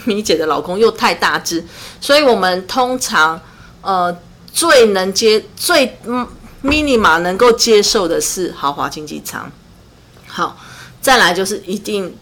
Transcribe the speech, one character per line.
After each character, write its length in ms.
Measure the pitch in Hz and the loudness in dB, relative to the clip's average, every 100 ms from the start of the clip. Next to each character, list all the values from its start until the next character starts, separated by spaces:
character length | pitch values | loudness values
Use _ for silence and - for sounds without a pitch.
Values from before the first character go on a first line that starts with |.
咪 160 | - 208 | -4 -2
姐 160 | 214 160 | 0 0
的 100 | 156 | 0
老 140 | 143 | -2
公 160 | 156 185 | -4 0
又 140 | 226 | 0
太 240 | 214 233 | 2 -2
大 240 | 180 185 156 | 0 -2 -2
只， 260 | - 170 165 - - - | -4 -8 -8 -16 -20 -8
所 160 | - 294 | 0 4
以 40 | |
我 140 | 285 | 4
们 320 | 214 185 180 190 | 4 2 -2 -2
通 320 | 262 254 254 | -2 0 -2
常， 420 | - 202 160 165 - - - - | -2 2 2 0 -10 -20 -20 -10
呃， 360 | - 190 175 175 - - - | -4 -2 -2 -4 -12 -20 -10
最 340 | - 339 285 226 | -2 4 6 4
能 260 | 190 185 | 2 -2
接， 320 | 190 220 220 - | 0 2 2 -2
最， 420 | - - 349 240 - | -8 0 0 0 -4
嗯， 220 | - 247 240 - - - | -8 -6 -6 -12 -20 -8
minima 560 | 269 302 294 240 190 165 | -2 0 2 2 2 2
能 180 | 175 190 | 0 2
够 140 | 247 | 4
接 280 | 226 - 214 | 4 4 4
受 280 | 202 226 175 | 4 0 0
的 120 | 156 | -2
是 320 | 151 - 175 - | -4 -4 -6 -4
豪 160 | 143 | -6
华 160 | 143 151 | -4 -6
经 180 | 156 151 | -8 -12
济 160 | 151 | -12
舱。 240 | 143 - 123 - - - - - - - - | -12 -12 -14 -18 -20 -20 -20 -20 -20 -20 -14
好， 300 | - 165 - - - - - | -6 -6 -8 -20 -20 -20 -4
再 160 | - 247 | 2 4
来 160 | 180 | 4
就 120 | 180 | 0
是 180 | 190 214 | -4 -6
一 140 | - 196 | -8 -8
定 340 | 202 208 180 - | -6 -6 -6 -10